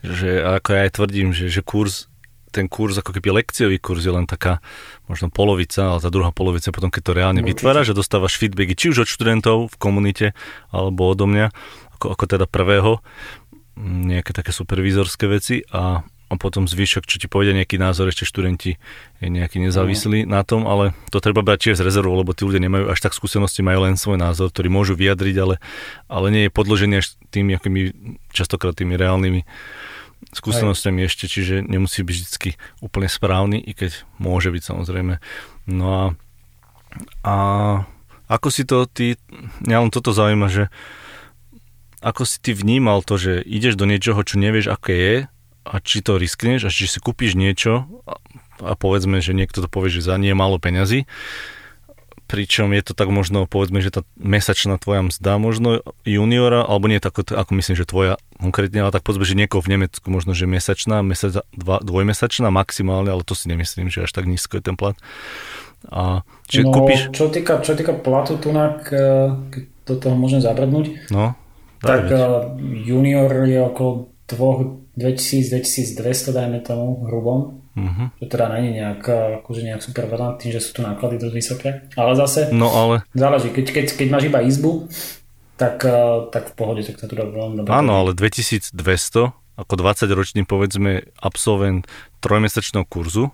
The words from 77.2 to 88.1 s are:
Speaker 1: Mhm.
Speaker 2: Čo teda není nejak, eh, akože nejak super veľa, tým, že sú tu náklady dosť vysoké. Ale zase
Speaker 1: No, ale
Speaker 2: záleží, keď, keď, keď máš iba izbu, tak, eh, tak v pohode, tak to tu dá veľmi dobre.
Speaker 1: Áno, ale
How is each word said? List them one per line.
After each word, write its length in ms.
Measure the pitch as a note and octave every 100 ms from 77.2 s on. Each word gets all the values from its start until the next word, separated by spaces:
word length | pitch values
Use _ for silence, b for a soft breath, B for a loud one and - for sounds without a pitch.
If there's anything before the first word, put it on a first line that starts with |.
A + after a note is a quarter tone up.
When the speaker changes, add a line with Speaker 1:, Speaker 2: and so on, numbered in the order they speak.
| A#2 B2+ C#3+ C#3 -
Speaker 1:
Mhm. 420 | - F#2+ F2+ B2 -
Speaker 2:
Čo 100 | A#2
teda 220 | A#2 A2+
není 220 | A2 A#2+
nejak, 300 | A2 G#2 G2+
eh, 100 | - A#2 A2 A2
akože 220 | - A#2
nejak 160 | A2+ A2
super 300 | - B2+ A2+
veľa, 320 | A#2 A#2+ A#2+
tým, 80 | A#2+
že 80 | A#2
sú 140 | -
tu 80 | -
náklady 400 | A2+ G2+ B2 A#2
dosť 140 | A#2 A2+
vysoké. 340 | - B2+ C3+ C3+ -
Ale 240 | - A#2+ C3
zase 320 | C#3 C#3+ D3+
Speaker 1:
No, 220 | A#2 A#2
ale 320 | A2+ A2+ A#2 -
Speaker 2:
záleží, 400 | C3 C3+ C#3+ B2+
keď, 140 | B2 C3
keď, 160 | D3+ C#3+
keď 120 | - C3+
máš 160 | C#3
iba 160 | D3 C#3+
izbu, 480 | A#2+ C3+ D#3 E3 - B B B - - _
tak, 300 | - B2 -
eh, 80 | C3 A#2+ A#2+ A#2 A#2
tak 200 | A#2 -
v 60 | -
pohode, 240 | A2 A2
tak 140 | G#2 G#2
to 80 |
tu 100 | A2
dá 80 | G#2+
veľmi 320 | G#2+ A2 A2
dobre. 140 | G#2+ G#2
Speaker 1:
Áno, 220 | A#2+ D3
ale 160 | G2 F#2